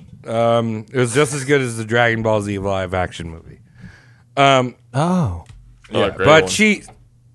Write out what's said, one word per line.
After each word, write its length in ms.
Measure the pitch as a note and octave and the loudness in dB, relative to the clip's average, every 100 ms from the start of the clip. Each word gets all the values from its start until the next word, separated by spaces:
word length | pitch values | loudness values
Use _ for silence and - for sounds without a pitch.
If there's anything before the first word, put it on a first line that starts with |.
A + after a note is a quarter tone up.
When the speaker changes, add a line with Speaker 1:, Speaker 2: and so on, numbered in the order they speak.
| - - - | -20 -18 -6
Speaker 1:
Um, 580 | A2+ A#2 A#2 A#2 A2 A2 | -2 2 2 0 -6 -6
it 60 | C3 | -2
was 160 | B2 | 0
just 200 | B2+ D3 | 0 0
as 120 | C#3+ C3 | -2 0
good 160 | C#3+ | 0
as 160 | B2+ A2+ | 0 -6
the 80 | A2 | -2
Dragon 360 | A#2+ A#2 A2+ | 0 2 0
Ball 200 | A2 G#2+ | 0 0
Z 160 | G2+ G2 | -2 -4
live 340 | G2 F#2+ F#2 | -4 -4 -4
action 360 | F#2 F2 - E2+ | -4 -4 -8 -14
movie. 300 | D#2+ - - _ - - - _ _ _ - | -14 -18 -20 _ -20 -20 -20 _ _ _ 0
Um, 400 | C#3 C3 B2 - _ | 4 4 0 -6 _
Speaker 2:
Oh. 520 | C3 E3+ F3+ B2 E2+ - - - - - | -4 -2 0 -2 -6 -12 -20 -20 -20 -6
Speaker 3:
Yeah, 200 | - G2+ | -2 -2
great 160 | - F#2+ | 2 6
Speaker 1:
but 180 | D#3+ D#3+ | 6 4
Speaker 3:
one. 60 | |
Speaker 1:
she, 320 | - G#3+ F#3+ - - _ _ _ | 2 2 0 -6 -20 _ _ _